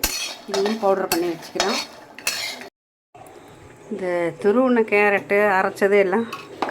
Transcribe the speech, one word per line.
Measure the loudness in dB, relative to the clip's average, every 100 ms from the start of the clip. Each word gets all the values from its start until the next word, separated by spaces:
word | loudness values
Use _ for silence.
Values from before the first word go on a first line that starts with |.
| -6 -6 -8 -10 -6
இதையும் | -2 -2 0
பவுடர் | 2 2 0
பண்ணி | -2 -2
வச்சுக்கிறேன். | -4 -8 -4 -2 -2 -6 -14 -20 -12 -8 -6 -8 -10 -16 -20 _ _ _ -20 -20 -20 -20 -20 -20 -20 -12
இந்த | -8 -4 -2 -4 -2
துருவின | 2 4 4 4 4
கேரட்டு | 4 4 2 2 2 4 4
அரைச்சது | 0 2 4 4
எல்லாம் | 4 2 -2 -8 -14 -8 2